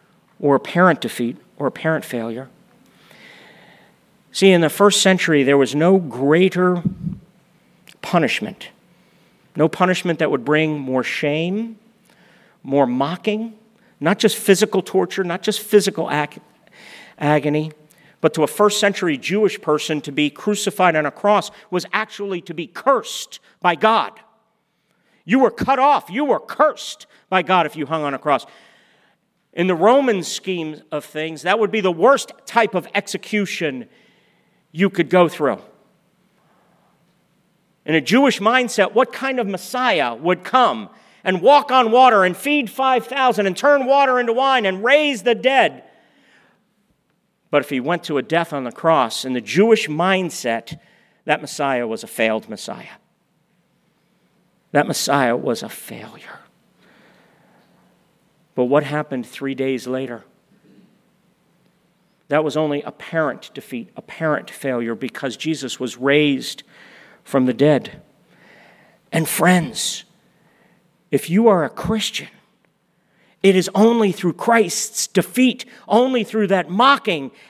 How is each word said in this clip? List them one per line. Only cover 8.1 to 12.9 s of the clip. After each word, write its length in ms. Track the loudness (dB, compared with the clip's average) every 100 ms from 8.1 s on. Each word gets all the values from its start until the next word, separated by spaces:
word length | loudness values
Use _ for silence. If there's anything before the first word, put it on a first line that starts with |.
| 0 0 -2 -6 -12 -20 _ _ _ _ _ _ _ _
no 120 | -2 0
punishment 480 | 2 0 0 -2 -2
that 140 | 0
would 120 | -2
bring 360 | 0 0 0 -2
more 240 | -2 -4
shame, 760 | -2 -4 -2 -2 -4 -4 -8 -12 _ _ _ _ _ _ _ _
more 240 | -2 0
mocking, 680 | 2